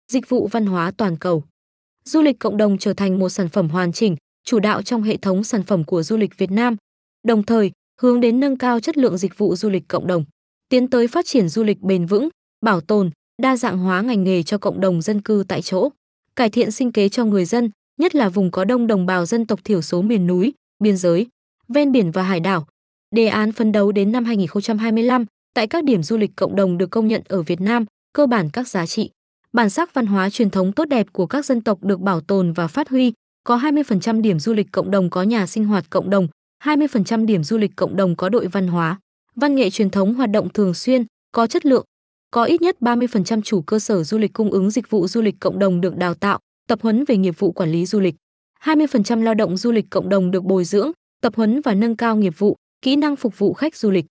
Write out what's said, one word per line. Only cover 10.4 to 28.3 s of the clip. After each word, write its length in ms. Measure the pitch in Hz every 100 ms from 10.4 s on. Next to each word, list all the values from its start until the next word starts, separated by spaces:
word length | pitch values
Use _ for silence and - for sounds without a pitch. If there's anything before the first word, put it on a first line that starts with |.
| _ _ -
tiến 220 | 254 254
tới 180 | 247 240
phát 180 | 339 339
triển 220 | 262 170
du 160 | 220
lịch 160 | 214 190
bền 260 | 196 185 170
vững, 220 | 208 311 - _ -
bảo 160 | 226 175
tồn, 300 | - 208 180 - _ -
đa 140 | 262 254
dạng 220 | 233 185
hóa 220 | 185 185
ngành 240 | 240 214
nghề 180 | 185 180
cho 160 | 160 208
cộng 220 | 202 180
đồng 220 | 190 170
dân 180 | 185 208
cư 240 | 208 208 190
tại 140 | 175
chỗ, 260 | - 185 196 - _ _ _ -
cải 140 | 226
thiện 200 | 240 208
sinh 220 | - 247
kế 160 | 214 202
cho 160 | 247
người 200 | 220 202
dân, 260 | 170 240 233 - _ -
nhất 140 | 349
là 140 | 302 226
vùng 220 | 196 180
có 140 | 185
đông 220 | 190 247 233
đồng 200 | 202 180
bào 200 | 185 170
dân 200 | 233 220
tộc 140 | 202
thiểu 180 | - 185
số 200 | - 180
miền 240 | 208 220 175
núi, 280 | 180 226 - _ -
biên 140 | 208 185
giới, 300 | 180 170 240 _ _ _ -
ven 240 | 285 285
biển 180 | 254 175
và 120 | 185
hải 180 | 185 180
đảo. 260 | 180 175 143 _ _ _ -
Đề 120 | 233 220
án 260 | 214 214
phấn 200 | 214 220
đấu 200 | 208 202
đến 200 | 202 196
năm 120 | 247
hai 120 | 233 214
nghìn 100 | 170
không 160 | 202
trăm 160 | 196 214
hai 140 | 226
mươi 120 | 220
lăm, 200 | 240 254 220 _ _
tại 120 | 240 220
các 180 | 339
điểm 180 | 285 202
du 140 | 147 220
lịch 200 | 202 -
cộng 200 | - 196
đồng 220 | 190 175
được 120 | 180
công 180 | 226 220
nhận 140 | 208 -
ở 140 | 190
Việt 180 | 160 175
Nam, 240 | 196 240 214 _ _
cơ 140 | -
bản 240 | 285